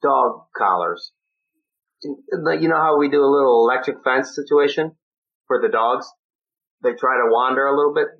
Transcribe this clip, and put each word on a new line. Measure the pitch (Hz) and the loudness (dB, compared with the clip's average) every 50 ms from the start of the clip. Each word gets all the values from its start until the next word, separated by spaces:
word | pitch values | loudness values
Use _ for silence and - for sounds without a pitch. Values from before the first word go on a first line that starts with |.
Dog | - 143 139 127 123 117 110 - - _ - | 0 0 2 2 2 0 -2 -6 -14 _ -6
collars. | - 110 95 92 90 85 85 87 - - - _ _ _ _ _ _ _ _ _ _ _ _ _ _ _ _ _ _ | -4 -2 0 0 0 -2 -4 -6 -8 -12 -20 _ _ _ _ _ _ _ _ _ _ _ _ _ _ _ _ _ _
You | - 147 139 - _ - - 170 151 160 160 156 165 165 | -14 -14 -14 -14 _ -8 -8 -4 -2 -2 -2 0 0 0
know | 165 | 2
how | 156 160 160 151 147 | 2 2 2 2 2
we | 147 139 | 2 2
do | 143 143 | 2 2
a | 139 139 | 4 4
little | 143 143 135 127 120 117 117 120 | 4 4 4 4 4 4 4 2
electric | 127 127 - 143 - - | 0 -2 -4 -6 -8 -4
fence | - 131 127 135 139 - - | -4 -2 -2 -2 -2 -4 -8
situation | 151 143 - 147 147 143 143 - 160 156 160 - _ _ _ _ _ _ _ _ _ _ | -12 -4 0 2 2 2 2 0 -4 -6 -6 -8 _ _ _ _ _ _ _ _ _ _
for | - 127 120 | -4 -2 -2
the | 117 104 | 0 0
dogs? | 113 110 113 120 127 131 - - - _ _ _ _ _ _ _ _ _ _ _ _ _ | 0 0 0 0 -2 -4 -6 -12 -20 _ _ _ _ _ _ _ _ _ _ _ _ _
They | - 123 120 | -4 -4 -2
try | - 135 127 131 | -2 -2 0 0
to | 123 120 113 | 0 2 2
wander | 113 117 127 127 131 135 139 | 2 2 2 0 0 0 0
a | 139 143 | 0 0
little | 147 147 147 147 | 2 0 0 0
bit. | 156 147 - - | 0 -2 -4 -6